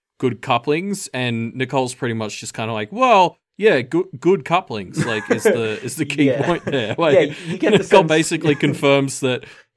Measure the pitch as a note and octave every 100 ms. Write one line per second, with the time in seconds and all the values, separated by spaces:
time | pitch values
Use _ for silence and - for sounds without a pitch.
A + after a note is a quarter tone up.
0 | _ - B2+ A2+ - A#2+ D3 D#3 G3 G3
1 | - B2+ B2 A#2 A2+ B2+ B2+ C#3 B2 -
2 | B2 A2+ G#2+ - A2+ - A2 A2 G#2+ G#3
3 | B3+ G#3 F3 - _ - G#3+ D3+ B2 E3+
4 | F#3 C3+ E3+ F#3+ - E3+ F#3 A2+ F2+ -
5 | - A2 - A#2 A2 G#2+ A2 G#2+ A#2 C#3
6 | D3 D3 C#3 B2 C3+ E3+ - C#3+ G#2+ B2
7 | E3 F#3 D3 - E3+ - D#4 G#3+ - G3
8 | E3 D#3+ D#3+ E3 D#3+ C#3+ D3 - C#3+ C#3
9 | C#3 - C3 B2 - - _